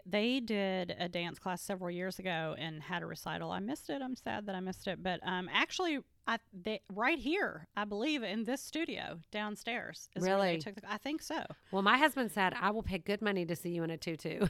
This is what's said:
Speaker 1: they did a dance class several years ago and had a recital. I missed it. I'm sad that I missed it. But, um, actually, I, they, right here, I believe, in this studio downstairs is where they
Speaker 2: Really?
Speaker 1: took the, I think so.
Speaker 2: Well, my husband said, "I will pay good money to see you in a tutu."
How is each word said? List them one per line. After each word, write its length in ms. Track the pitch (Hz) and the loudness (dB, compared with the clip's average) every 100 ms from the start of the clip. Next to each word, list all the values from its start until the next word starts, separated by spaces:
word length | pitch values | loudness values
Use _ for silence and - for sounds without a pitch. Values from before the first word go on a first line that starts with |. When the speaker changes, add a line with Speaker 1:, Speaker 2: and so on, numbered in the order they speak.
| 185 | 0
Speaker 1:
they 340 | 208 226 262 | 2 4 2
did 560 | 226 208 190 185 175 - | 2 2 2 2 -2 -2
a 100 | 175 | -2
dance 300 | 175 170 190 | -2 -4 -4
class 240 | 190 175 | -4 -4
several 300 | - 185 180 | -4 -4 -2
years 260 | 175 185 185 | -2 -4 -2
ago 360 | 190 165 160 - | -2 0 -2 -4
and 240 | 160 156 | -6 -6
had 220 | 147 175 | -4 -4
a 20 | 165 | -4
recital. 460 | 160 - 170 165 | -6 -6 -4 -2
I 80 | 180 | -2
missed 300 | 208 302 - | -2 -4 -4
it. 100 | 277 | -4
I'm 140 | 262 247 | -4 -6
sad 320 | 240 214 208 | -4 -4 -4
that 80 | 190 | -4
I 40 | |
missed 280 | 185 185 202 | -4 -4 -6
it. 160 | 160 | -4
But, 160 | 185 175 | -2 -2
um, 260 | - 180 185 | -2 -2 2
actually, 460 | 196 330 - 359 277 - _ - | 2 2 2 2 0 -4 _ -2
I, 100 | - - | -2 -4
they, 300 | 190 214 214 - | -8 -4 -4 -6
right 280 | 196 247 330 | 0 2 2
here, 480 | 233 381 240 156 151 - | 2 2 2 -2 -6 -4
I 80 | 208 | -2
believe, 360 | 202 285 294 | 0 0 0
in 200 | 226 214 | 0 -2
this 160 | 226 269 | 0 -2
studio 580 | - 302 330 - - 165 - | -2 -4 -2 -4 -6 -8 -8
downstairs 760 | 214 214 208 - 233 - - - - | -4 -4 -4 -4 -4 -4 -10 -8 0
is 80 | |
where 140 | 185 196 | 4 6
they 40 | 190 | 4
Speaker 2:
Really? 120 | 165 | 2
Speaker 1:
took 180 | 156 196 | -2 -8
the, 160 | 196 | -6
I 60 | 214 | -4
think 240 | 269 311 | -2 -4
so. 240 | - 226 - - - | -2 -4 -4 -10 -2
Speaker 2:
Well, 100 | 190 | 4
my 140 | 196 254 | 8 8
husband 340 | 302 262 226 | 8 6 0
said, 200 | 214 185 180 | 2 2 4
"I 120 | 185 | 2
will 120 | 214 | 2
pay 140 | - 185 | -2 -2
good 240 | 180 208 | 0 2
money 240 | 208 190 170 | 2 2 0
to 100 | 165 | -2
see 140 | 175 | -2
you 140 | 170 | 0
in 60 | 165 | 0
a 60 | 160 | -2
tutu." 480 | - 160 165 156 185 | -4 -4 -4 2 2